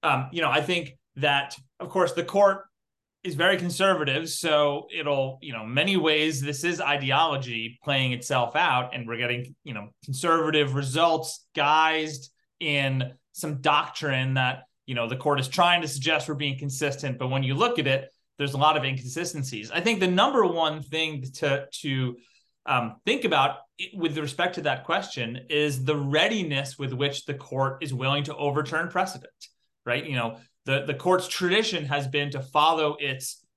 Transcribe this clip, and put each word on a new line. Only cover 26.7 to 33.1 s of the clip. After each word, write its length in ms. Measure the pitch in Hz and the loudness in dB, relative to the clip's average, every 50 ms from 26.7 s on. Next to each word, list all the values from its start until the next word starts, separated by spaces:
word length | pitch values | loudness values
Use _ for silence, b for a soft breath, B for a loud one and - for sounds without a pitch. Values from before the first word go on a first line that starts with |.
| - - | -8 -8
with 140 | 143 127 127 | -6 -6 -2
which 320 | 123 143 139 139 - - | -2 -2 -2 -2 -4 -8
the 100 | - 139 | -8 -10
court 480 | 135 - - - 131 135 135 131 - 165 | -10 -8 -8 -2 0 0 0 0 -4 -8
is 100 | 143 131 | -6 -4
willing 300 | 127 127 135 139 143 143 | -2 0 0 0 0 -2
to 120 | 143 147 | -4 -6
overturn 520 | - 147 143 139 147 151 135 165 160 165 175 | -2 -2 0 0 0 -2 0 -2 -2 -4 -2
precedent, 440 | - 180 190 185 - - - - _ _ - - _ _ _ _ _ _ _ | 0 0 0 0 -2 -10 -14 -20 _ _ -20 -20 _ _ _ _ _ _ _
right? 200 | 120 120 139 147 | -2 -2 -2 -2
You 100 | 156 139 | -2 -2
know, 240 | 123 117 113 113 B B B B _ _ | 0 0 -2 -4 B B B B _ _
the, 200 | - 135 139 139 | 0 0 0 0
the 100 | 147 143 | -2 -6
court's 320 | 131 - 180 185 185 180 | -2 2 4 4 4 4
tradition 580 | - - - 185 175 180 208 220 214 190 165 151 | 0 -4 -2 0 2 2 2 2 2 -2 -4 -2
has 200 | 135 147 147 139 | -2 -2 -2 -2
been 240 | 131 135 147 143 143 | 0 -2 -2 -2 -2
to 100 | 135 135 | -4 -8
follow 560 | 131 - - 151 151 160 165 160 156 147 151 - | -10 0 2 4 6 6 4 4 2 0 0 -2
its 440 | 143 139 | -4 -6